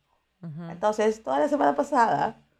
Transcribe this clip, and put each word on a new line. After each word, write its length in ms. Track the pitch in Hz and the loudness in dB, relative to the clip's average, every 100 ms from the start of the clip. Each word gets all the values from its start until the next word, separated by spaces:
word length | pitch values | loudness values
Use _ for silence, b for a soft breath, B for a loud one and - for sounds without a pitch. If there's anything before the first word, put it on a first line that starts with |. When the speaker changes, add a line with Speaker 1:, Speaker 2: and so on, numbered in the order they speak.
| _ _ _ _ | _ _ _ _
Speaker 1:
Ujú. 220 | 170 151 170 | -16 -14 -14
Speaker 2:
Entonces, 520 | 175 214 214 220 220 | -4 -2 0 0 0
toda 160 | - 277 | -2 0
la 100 | 302 | 2
semana 280 | 285 285 285 | 2 2 2
pasada 600 | 254 254 226 180 165 - _ | 0 2 2 2 -2 -6 _